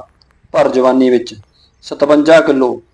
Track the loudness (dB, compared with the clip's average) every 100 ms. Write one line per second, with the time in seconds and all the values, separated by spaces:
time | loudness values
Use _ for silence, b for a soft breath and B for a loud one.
0 | -14 _ _ _ _ -2 0 0 0 2
1 | 0 0 -4 -14 -20 _ _ _ -18 -6
2 | 0 0 4 2 2 -2 -2 -6 -14